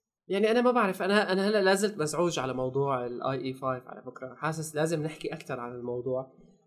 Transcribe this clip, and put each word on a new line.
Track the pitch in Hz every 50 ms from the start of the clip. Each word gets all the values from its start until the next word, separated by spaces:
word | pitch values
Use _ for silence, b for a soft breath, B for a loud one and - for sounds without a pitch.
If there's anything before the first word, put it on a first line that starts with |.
| _ _ _ _ _ -
يعني، | 185 202 214 214
أنا | 226 247
ما | 240 247
بعرف، | 247 247 214 190 185 -
أنا، | 190 185 202 214 196 -
أنا | 185 185 190 202
هلأ | 220 214
لازلت | 190 185 196 190 208 202 208 -
مزعوج | 151 147 151 147 175 175 156 151
على | 127 131 127
موضوع | 127 131 127 127 139 139 139 135 123 123
ال | 120 123 120
آي | 127 135 135 135 131
إي | 131 131
فايف | 131 135 131 131 127 - -
على | - -
فكرة. | - 131 - - 131 131 120 -
حاسس | - 156 160 160 156 156 -
لازم | 147 160 165 170 156
نحكي | 147 156 - - - -
أكتر | 160 156 - - 135 123
عن | 120 120
الموضوع. | 123 123 120 120 120 123 123 131 127 131 131 - - - - - - _ _